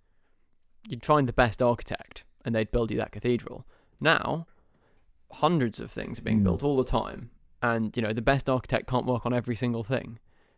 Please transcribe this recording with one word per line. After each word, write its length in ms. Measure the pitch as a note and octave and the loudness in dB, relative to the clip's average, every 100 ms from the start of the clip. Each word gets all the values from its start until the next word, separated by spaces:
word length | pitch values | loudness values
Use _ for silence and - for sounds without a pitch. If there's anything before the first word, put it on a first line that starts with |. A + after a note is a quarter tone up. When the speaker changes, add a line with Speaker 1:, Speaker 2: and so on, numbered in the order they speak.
| _ _ _ _ _ _ _ _ A2+ | _ _ _ _ _ _ _ _ -12
Speaker 1:
you'd 180 | B2 - | -6 2
find 220 | D3+ B2+ | 2 4
the 60 | |
best 280 | B2+ A#2+ - | 2 2 4
architect, 640 | A#2+ A#2 - - - - - _ - | 2 2 -4 -10 -12 -20 -20 _ -2
and 100 | A2+ | 0
they'd 160 | A2 | 0
build 180 | A#2+ A2+ | 0 0
you 60 | G#2+ | -2
that 140 | G#2+ | -4
cathedral. 540 | G#2+ B2 A#2+ - - - - _ - | -2 0 0 -2 -14 -16 -20 _ -2
Now, 480 | D3+ D#3+ - D#3 E3 _ _ _ _ _ _ _ _ | 2 2 0 -4 -6 _ _ _ _ _ _ _ _
hundreds 460 | - D3+ E3+ A#2+ - | 0 2 4 2 -2
of 120 | A#2 | -10
things 280 | - - - | -10 -8 -6
are 40 | |
being 180 | A#2 A2 | 2 4
Speaker 2:
Mm. 20 | |
Speaker 1:
built 200 | G2 - | 4 2
all 140 | C#3+ C3 | 2 2
the 60 | |
time, 480 | B2+ A2+ - - - - _ - | 2 0 -2 -8 -14 -20 _ -2
and, 340 | A#2+ A#2 A2 B2 | 0 2 0 0
you 80 | |
know, 100 | G#2+ | -2
the 80 | A2 | 0
best 280 | A2+ C#3 C#3 | 2 2 2
architect 380 | C3 - B2+ - | 0 0 -2 0
can't 180 | B2 A2+ | -2 0
work 200 | A#2+ A#2+ | -2 0
on 80 | |
every 220 | B2 B2 A2+ | -2 -2 -2
single 280 | B2 A#2 | -2 -2
thing. 360 | A2+ B2+ - A#2 _ _ _ | -2 -4 -4 -14 _ _ _